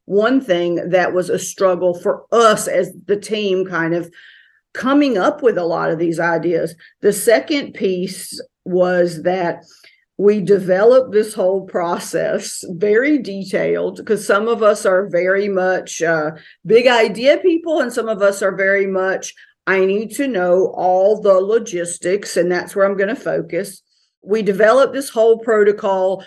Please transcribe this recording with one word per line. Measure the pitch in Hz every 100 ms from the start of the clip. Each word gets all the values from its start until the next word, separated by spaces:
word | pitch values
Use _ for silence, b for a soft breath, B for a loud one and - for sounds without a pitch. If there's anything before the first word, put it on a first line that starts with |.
one | - 196 220 269
thing | 240 175 175 170 175
that | 180 175
was | 180 175
a | 180
struggle | - - 190 175 180
for | 175 202 - -
us | 226 226 208 -
as | 170 185 - -
the | 202
team, | - 214 202 185 185
kind | 170 165
of | 170 170 B B B B B _
coming | - 254 285 285 208
up | 233 294
with | 247 185
a |
lot | 170 165 160
of | 160
these | 170 165
ideas. | 170 165 165 165 165 - b b
The | 202
second | 196 - 233 - 285 -
piece | - 196 180 185 185 - - - _
was | - 180 180 180 175 160
that | 175 185 170 - b b b b b -
we | 202 214
developed | 180 196 185 185 226 254 254
this | 208 214
whole | 208 185 196
process | 190 190 170 196 - 160 156 185 - - -
very | 170 208 220 277 302
detailed, | 202 196 185 185 165 170 180 185
'cause | - 202
some | 208 202 220
of | 226
us | 214 220 202
are | 185 196
very | 170 180 196 208
much, | 190 185 185 - -
uh, | 165 160 151 160 B B 170
big | 220 254
idea | 233 226 202 262 359
people, | 381 330 339 311
and | 247
some | 247 220
of | 202
us | 202 202
are | 196
very | 180 190 196 196
much, | 190 190 185 - - b b -
"I | 190
need | 190 202 220
to | - 277
know | 202 180 180 190 -
all | 175 185 196 214
the | 202 185
logistics, | 196 226 214 175 170 - 175 202 - 202
and | 175
that's | 175 -
where | 202
I'm | 196 196
gonna | 196
focus." | 240 165 160 165 170 202 - _ _ _ _
We | - 220
developed | 202 190 220 254 262
this | 269 277
whole | 233 226 226
protocol | 233 214 208 208 202 190 185 185